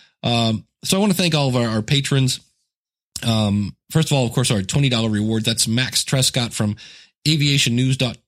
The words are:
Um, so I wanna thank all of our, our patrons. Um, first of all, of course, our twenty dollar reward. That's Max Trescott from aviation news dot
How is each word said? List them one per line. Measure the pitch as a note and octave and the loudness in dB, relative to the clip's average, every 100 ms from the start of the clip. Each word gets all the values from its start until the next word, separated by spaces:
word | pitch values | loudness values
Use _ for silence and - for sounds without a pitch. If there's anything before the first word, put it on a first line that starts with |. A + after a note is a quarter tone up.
| _ _ | _ _
Um, | - A#2 A2+ A2 - _ | -2 0 0 -2 -6 _
so | - F#3+ | -2 0
I | |
wanna | G#3 | 2
thank | F3 F3 D3+ | 2 0 2
all | C3+ | 0
of | B2 | 0
our, | A#2 | 0
our | A2 | 0
patrons. | G#2 C#3+ C3+ C#3 B2+ - _ _ _ _ _ _ _ - | 0 0 2 2 0 -2 _ _ _ _ _ _ _ -8
Um, | A#2+ A2 G#2 G2+ G2 - - | -2 0 2 0 -4 -10 -4
first | D#3+ D#3 | -2 2
of | C#3+ | 0
all, | A#2 | 0
of | |
course, | C3 B2 | 0 0
our | G#2+ | 0
twenty | F#2+ C#3 C#3 | -2 0 0
dollar | A#2 A2+ | 0 0
reward. | G#2 A2 A2+ | 0 0 0
That's | A2 A2+ A#2 | -2 -2 0
Max | A#2 B2+ - | 0 -2 -4
Trescott | - C3+ C3 C3 A#2 | -2 0 0 0 -4
from | - G#2+ G#2 - - - _ D3 | -2 -2 -4 -10 -20 -20 _ 0
aviation | D#3 C#3+ C#3 B2+ A#2+ | 2 2 2 2 0
news | C3 C3 | 0 0
dot | B2 G#2+ | -2 -4